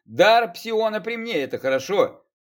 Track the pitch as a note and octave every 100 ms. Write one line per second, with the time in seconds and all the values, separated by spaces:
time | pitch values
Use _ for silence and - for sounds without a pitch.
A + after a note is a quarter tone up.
0 | _ A2 G3 A3+ A3+ - A3+ A3 A3 G#3+
1 | F#3+ A#3 A3+ F3+ C3 A#2+ C3+ C3 C3 F#3+
2 | D3+ - _ _